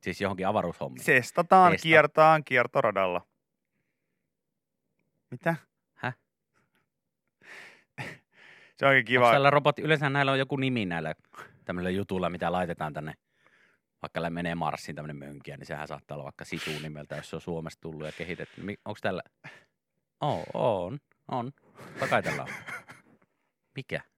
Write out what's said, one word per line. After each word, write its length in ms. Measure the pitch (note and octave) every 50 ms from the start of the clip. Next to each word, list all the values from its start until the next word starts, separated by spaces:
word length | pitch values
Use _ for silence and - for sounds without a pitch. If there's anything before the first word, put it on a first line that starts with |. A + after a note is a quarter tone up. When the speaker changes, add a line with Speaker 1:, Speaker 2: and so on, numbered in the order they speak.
| _
Speaker 1:
Siis 180 | G2 F2+ -
johonkin 260 | G2 F#2+ G2 F2+ F#2
avaruushommiin? 580 | F#2+ G#2 G#2+ F2 F2 D#2+ - - C#2 B1+ B1+ -
Speaker 2:
Testataan 680 | - D3 C3 B2 - - - F3 - G3 F#3+ F#3 F3 E3
Speaker 1:
Testa- 100 | - -
Speaker 2:
kiertaan 600 | E3 D#3+ D#3 D3+ D3 _ - D#3 D#3 D#3+ D#3 C#3+
kiertoradalla. 840 | - C3+ B2+ A#2+ B2 - C3+ A#2+ A2+ G2+ G2 F#2+ F#2 F2 F2 - _ _ _ _ _ _ _ _ _ _ _ _ _ _ _ _ _ _ _ _ _ _ _ _ _ _ _ _ _ _ _ _ _ _ _ _ _ _ _ _ _
Mitä? 260 | - B2+ - E3+ E3 D3 - _ _ _ _ _ _
Speaker 1:
Häh? 200 | _ - B2 B2+ _ _ _ _ _ _ _ _ _ _ _ _ _ _ _ _ _ _ _ _ _ _ _ _ _ _ - - - - - - _ _ _ _
Speaker 2:
<laughs> 100 | - - - - - _ _ _ _ - - - - - _ _
Se 100 | _ -
onkin 180 | C#3 C3+ C3 A#2+
kiva. 200 | G#2 B2 B2+ B2
Speaker 1:
Onks 80 | A#2+ A2+
tällä 160 | - C#3 C#3+
robotti-, 320 | C#3+ D3 C#3 D3+ C#3+ - -
yleensä 280 | D3+ D#3 D3 D3 C#3+
näillä 220 | C3+ C#3+ C#3 C3+ C3+
on 60 | C3+
joku 180 | C3+ C3 D3
nimi 300 | C3+ C3+ C3 B2+ A#2+ G#2
näillä 280 | F2+ E2+ E2 D#2+ D#2 D#2 _ _ _ _ - - - _ _ _
tämmöisillä 260 | - F#2 F2 F2+ F#2
jutuilla, 400 | F#2 G2 G2 - F#2+ F#2 F2+ E2+
mitä 220 | F2 E2+ F2 E2+ F2
laitetaan 400 | F2+ F#2 E2 E2+ - D#2+ D#2 D2+
tänne. 220 | D#2 D2+ D2+ C#2+ _ _ _ _ _ _ _ _ _ _ _ _ _ _ _ _ _ -
Vaikka 200 | - _ - E2+
lä-, 80 | E2+
menee 240 | E2+ E2+ F2 E2+ E2+
Marsiin 420 | E2+ D#2+ D2+ - - - - E2
tämmönen 200 | C#2+ D2 D2+ D2+
mönkiä, 400 | C#2+ C#2 C#2+ C#2+ C#2+ - - C#2+
niin 100 | C#2 C#2
sehän 220 | C#2+ D#2 D2 D2+ D2+
saattaa 260 | D2+ C#2+ _ _ D2
olla 100 | D2 C#2
vaikka 200 | C#2 - - D#2+
Sisu 260 | - - E2 - E2 D#2 D2+ D2+
nimeltä, 340 | D#2+ D2+ D2+ D2 - D2+
jos 140 | D2+ D2+ -
se 60 | -
on 60 | D#2+ -
Suomesta 380 | - F2 E2 D#2+ D#2+ - _
tullut 260 | _ E2 D#2 D2+ D#2
ja 60 | D2+ -
kehitetty. 500 | - E2+ E2 F2 D#2 - - - - E2
Mi-, 180 | F#2+ G#2 - _
onks 160 | - G#2 -
tällä? 220 | - G#2+ F#2 E2+ - _ _ _ _ - - - _ _ _ _ _ _ _ _ _ _ _ _
Oo, 240 | - D3 A#2+ E2+ - - -
on, 440 | - - C3 A2 F#2+ F2 F2+ A#2+ C#3+ _ _ _ _ _ -
on. 240 | C#3 B2+ A#2 B2+ C#3 _ _ _ _ - - - -
Totta 160 | - C#3 -
kai 140 | - A#2 F2+
tällä 200 | - - C#2+ C2
on. 60 | - - - - - - - - - - - _ _ _ _ _ _ _ _ _ _ _ _ _ _ _
Mikä? 240 | C3+ C3 _ - D#2 - _ _